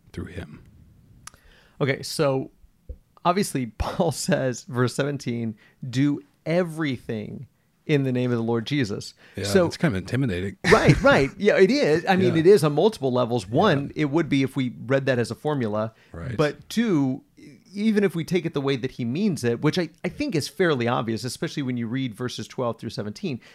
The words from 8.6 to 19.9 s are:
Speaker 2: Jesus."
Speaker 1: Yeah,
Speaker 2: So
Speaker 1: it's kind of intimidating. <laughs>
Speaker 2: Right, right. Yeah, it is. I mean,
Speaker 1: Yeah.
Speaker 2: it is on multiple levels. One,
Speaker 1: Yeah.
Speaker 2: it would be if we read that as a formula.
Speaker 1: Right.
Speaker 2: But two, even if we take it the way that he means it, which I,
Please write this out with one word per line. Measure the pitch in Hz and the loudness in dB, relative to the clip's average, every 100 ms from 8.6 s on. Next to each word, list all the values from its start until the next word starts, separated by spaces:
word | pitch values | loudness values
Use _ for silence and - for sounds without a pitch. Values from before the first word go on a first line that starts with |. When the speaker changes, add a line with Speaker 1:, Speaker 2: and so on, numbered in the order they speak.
| 110 | 0
Speaker 2:
Jesus." | 147 110 107 - - - - | -2 -2 -4 -10 -18 -16 -8
Speaker 1:
Yeah, | |
Speaker 2:
So | 98 196 170 | 2 4 2
Speaker 1:
it's | - | 2
kind | 165 | 0
of | 95 | 0
intimidating. | 87 120 135 90 95 - | -2 -2 -2 -2 -6 -2
<laughs> | 170 | 4
Speaker 2:
Right, | 220 294 135 | 6 6 4
right. | 247 240 139 - | 6 4 2 0
Yeah, | 196 156 | 2 6
it | 190 | 6
is. | 254 165 156 165 | 4 2 2 2
I | 185 | 2
mean, | 185 | 2
Speaker 1:
Yeah. | 165 | 4
Speaker 2:
it | 160 | 6
is | 202 | 8
on | 151 | 6
multiple | 147 208 214 135 | 2 2 2 0
levels. | 123 123 120 95 | 0 0 -2 0
One, | 123 208 139 143 | 2 4 2 0
Speaker 1:
Yeah. | - | -2
Speaker 2:
it | 151 | 0
would | 147 151 | 0 2
be | 139 | 2
if | 131 - | 0 -2
we | 127 - 117 | -4 -4 0
read | 135 135 | 0 2
that | 123 | 0
as | 110 | 0
a | 117 | -4
formula. | 151 147 113 104 110 - _ | -4 -2 -2 -2 -4 -8 _
Speaker 1:
Right. | 85 131 120 | -12 -6 0
Speaker 2:
But | 151 139 - | 0 -2 -6
two, | - 233 165 135 131 - _ - 139 _ | -2 2 2 2 -2 -10 _ -20 -20 _
even | 190 220 208 | -2 0 2
if | 196 | 0
we | 170 | -2
take | 156 180 160 | -2 -2 -2
it | |
the | 147 | -4
way | 139 139 | -2 -2
that | 123 | -4
he | - | -6
means | 120 139 214 135 | -6 -2 -2 0
it, | 120 117 | -2 0
which | 147 170 | 0 0
I, | 165 | -4